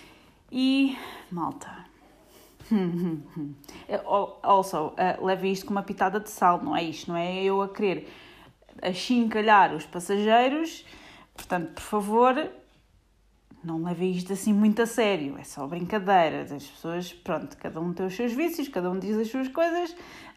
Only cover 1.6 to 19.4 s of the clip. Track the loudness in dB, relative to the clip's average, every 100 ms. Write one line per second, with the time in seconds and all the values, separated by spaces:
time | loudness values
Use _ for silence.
1.6 | -14 -18 -20 _ -20 _ _ -20 -20 -20
2.6 | 0 0 2 0 -2 -4 -8 -10 -10 -10
3.6 | -18 -18 -6 -6 0 0 0 -2 4 4
4.6 | 4 -2 -2 0 0 0 0 0 0 -2
5.6 | -2 -4 -4 -2 0 0 -6 2 4 4
6.6 | 0 -2 -2 -6 -6 -4 -4 -2 0 0
7.6 | 0 0 0 0 -6 -18 -20 -20 -20 _
8.6 | _ -8 -6 -4 2 2 2 2 6 8
9.6 | 8 4 -6 -8 -2 0 6 6 6 2
10.6 | -4 -8 -18 -20 -20 -20 -20 -20 -6 -4
11.6 | -4 -10 -4 -4 2 4 4 4 -2 -10
12.6 | -20 _ _ _ _ _ _ _ _ -14
13.6 | -6 -4 -4 -2 -2 -2 -4 -2 2 4
14.6 | 6 4 0 2 2 0 -2 -8 -14 -12
15.6 | -8 -6 -4 -2 4 4 4 0 -8 -10
16.6 | -14 -12 -8 -8 -8 -12 -6 -6 -6 -12
17.6 | -10 -6 -6 -4 -4 -2 -4 -2 -2 -4
18.6 | -6 -4 -4 -4 -2 -2 -2 -4